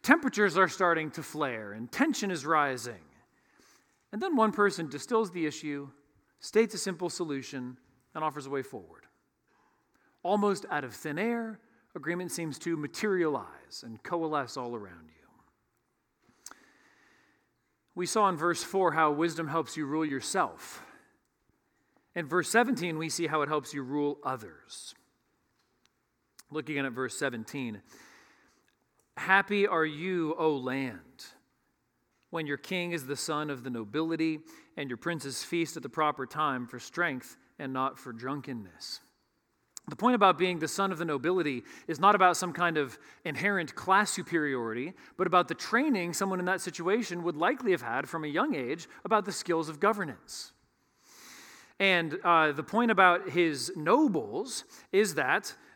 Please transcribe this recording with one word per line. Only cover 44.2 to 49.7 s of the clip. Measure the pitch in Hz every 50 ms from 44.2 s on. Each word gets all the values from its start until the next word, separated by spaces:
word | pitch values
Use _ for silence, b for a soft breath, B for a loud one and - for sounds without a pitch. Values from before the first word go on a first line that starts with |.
| 160 - 165 165 151 143 135 123 117 113 110 120 135 175 190 B B B B
but | - 185
about | 180 175 180 170 -
the | 165
training | - - - 214 240 294 311 247 190 170 175
someone | 165 - 196 196 190 180
in | 180
that | 185 190 180
situation | - 180 156 - 165 180 202 247 214 - 175 175 170
would | 175 156
likely | 151 165 208 285 254 254 208
have | 180 135
had | 117 117 117 131 143 -
from | - 165
a | 156 151
young | 143 170 247 320 220
age | 143 123 120 151 170 165 B B B B
about | 185 226 208 196
the | 202
skills | 175 - - - 170 165 156
of | 151